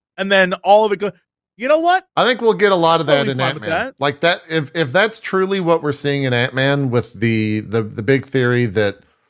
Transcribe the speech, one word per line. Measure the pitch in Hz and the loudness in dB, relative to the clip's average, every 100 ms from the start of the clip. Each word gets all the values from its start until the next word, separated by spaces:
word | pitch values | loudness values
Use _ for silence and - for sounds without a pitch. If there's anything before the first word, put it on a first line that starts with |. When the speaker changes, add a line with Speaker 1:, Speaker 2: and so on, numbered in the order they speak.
| _ - | _ -8
Speaker 1:
And | 196 | 0
then | 196 185 | 2 2
all | 196 180 208 | 0 4 4
of | 220 | 4
it | 196 | -2
go-, | 202 - _ _ _ - | -6 -8 _ _ _ -8
you | 254 | 0
know | 311 | 2
what? | 339 370 - - | 2 0 -2 0
Speaker 2:
I | 208 | 0
think | 233 | 2
we'll | 226 | 0
get | 180 202 | 2 2
a | 185 | 4
lot | 165 165 | 4 2
of | 151 | 2
that | 143 139 | 2 2
Speaker 1:
Totally | |
Speaker 2:
in | 127 | -2
Speaker 1:
fine | 131 | -4
with | 147 | -4
Speaker 2:
Ant-Man. | 107 170 254 | -4 -4 -6
Speaker 1:
that. | - | -4
Speaker 2:
Like | 143 - | -4 0
that, | 170 190 165 | 0 -2 -4
if, | 160 135 | -6 -4
if | 170 147 | -4 -2
that's | 165 214 220 | 0 0 -2
truly | - 190 190 196 | -6 -2 -2 -2
what | 170 165 | 0 0
we're | 147 | -2
seeing | 135 143 143 | -4 -4 -2
in | 135 | 0
Ant-Man | 120 123 127 135 143 135 | 0 -2 0 0 0 0
with | 120 - | -2 -2
the, | 98 113 113 107 107 | -4 -2 0 0 -4
the, | 104 113 | -4 -4
the | 104 104 | -4 -6
big | 104 135 - | 0 0 0
theory | 135 123 123 117 | -2 0 0 0
that | 98 101 98 _ _ _ | 0 -2 -4 _ _ _